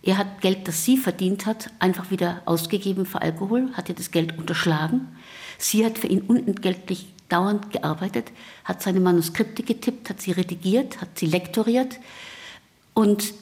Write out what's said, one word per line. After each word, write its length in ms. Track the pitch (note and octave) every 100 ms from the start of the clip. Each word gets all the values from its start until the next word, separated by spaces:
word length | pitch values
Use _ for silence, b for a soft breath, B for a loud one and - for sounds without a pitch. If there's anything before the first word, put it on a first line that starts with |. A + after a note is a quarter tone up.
Er 160 | - F#3+
hat 240 | G3 -
Geld, 260 | C#4 F#3+ -
das 160 | D#3+
sie 140 | - C4
verdient 480 | G#3+ F3 F#3 G3+ A3
hat, 240 | A3 - -
einfach 320 | F#3 F#3 -
wieder 320 | F#3 F3 F3
ausgegeben 640 | - E3 E3 G3+ G3 F#3+ F#3
für 160 | -
Alkohol, 480 | E3 E3 G3 A#3+ B3+
hat 160 | - -
ihr 60 |
das 160 | F3 D#3+
Geld 260 | E3 E3 D#3+
unterschlagen. 720 | D#3+ E3 F3+ D#3 D#3 B3+ - B B B B B
Sie 260 | - G#3
hat 140 | A3+ A3
für 120 | -
ihn 120 | G3
unentgeltlich 880 | - A#3+ G#3+ F#3+ F#3 F#3 - F3+ - - -
dauernd 400 | F3 G3 G#3 G#3
gearbeitet, 640 | - D3+ D#3 F#3+ A#2 - - B B
hat 180 | - F#3
seine 180 | G3 F#3
Manuskripte 600 | F3+ F3 E3 E3 A3 -
getippt, 480 | A3+ A3 A#3+ B3+ -
hat 100 | F#3+
sie 120 | F#3+
redigiert, 680 | F3 F3+ E3 F#3 A#3 C4 -
hat 180 | G#3+ -
sie 60 |
lektoriert 760 | D#3+ F3+ F3+ A3+ A3 B3 C4 - B B B B B B B _ _
und 400 | - G#3 G#3 - -